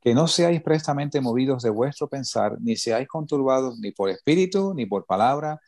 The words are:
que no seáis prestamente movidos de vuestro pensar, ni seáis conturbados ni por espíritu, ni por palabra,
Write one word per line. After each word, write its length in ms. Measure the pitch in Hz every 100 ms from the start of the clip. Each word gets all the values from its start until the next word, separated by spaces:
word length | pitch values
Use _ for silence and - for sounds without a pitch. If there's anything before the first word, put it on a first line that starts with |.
que 140 | -
no 140 | 120 165
seáis 340 | - 170 170
prestamente 580 | 160 156 156 143 143 143
movidos 420 | 127 120 131 127
de 80 | 117
vuestro 360 | 107 131 147 147
pensar, 500 | 139 127 113 104 113
ni 160 | 117 110
seáis 320 | - 113 135
conturbados 720 | 160 151 147 131 131 131 117
ni 140 | 104
por 180 | - 98
espíritu, 640 | 92 - 165 185 196 196
ni 120 | 175 107
por 200 | 98 -
palabra, 540 | 95 117 143 151 151